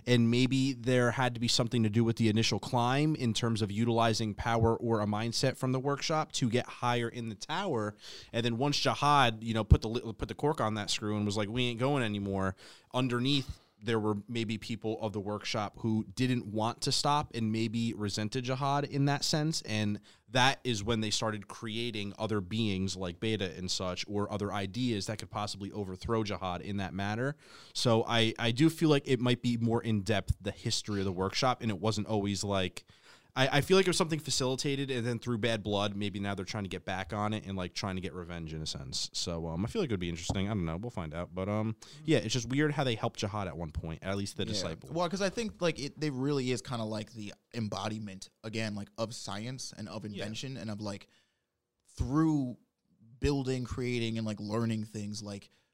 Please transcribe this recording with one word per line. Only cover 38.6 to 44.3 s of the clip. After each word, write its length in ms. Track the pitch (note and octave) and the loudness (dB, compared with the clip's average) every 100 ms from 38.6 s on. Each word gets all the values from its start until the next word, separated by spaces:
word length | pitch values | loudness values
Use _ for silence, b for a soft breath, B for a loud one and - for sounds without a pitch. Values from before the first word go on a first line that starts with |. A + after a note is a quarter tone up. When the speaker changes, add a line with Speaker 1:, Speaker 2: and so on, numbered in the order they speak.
Speaker 1:
a 40 | D#2 | -6
sense. 440 | D2 C2+ - - | -8 -8 -6 -6
So, 360 | - F2+ E2+ E2 | -4 -4 -4 -4
um, 160 | E2 | -2
I 40 | G#2 | -2
feel 140 | A#3 | -2
like 80 | D3 | -2
it 20 | |
would 60 | G2 | 0
be 100 | F2 | -2
interesting. 380 | E2 F2 G2 G2+ | -4 -2 -2 0
I 40 | |
don't 140 | G#2+ | 0
know. 120 | E2 E2+ | -2 -4
We'll 140 | A#2+ | -6
find 200 | F#2+ D#2+ | -8 -6
out. 180 | D#2+ F2 | -6 -6
But, 140 | F2 G2 | -4 -2
um, 260 | G#2+ A2 A2 B D3 | 0 -2 -4 B -8
yeah, 140 | D#3 C3+ | 2 2
it's 140 | G#2+ | 2
just 160 | B2+ A2+ | -2 0
weird 220 | C3+ D3+ | 2 2
how 140 | D3 | 2
they 100 | C3 | 0
helped 240 | A2 A#2 - | 0 -2 -2
Jihad 300 | G#2 G#2 F#2 | -4 -4 -6
at 80 | D2 | -6
one 160 | D#2+ | -8
point, 320 | - D#2+ E2+ | -6 -6 -6
at 120 | F#2 G2+ | -4 -4
least 200 | G2+ | -4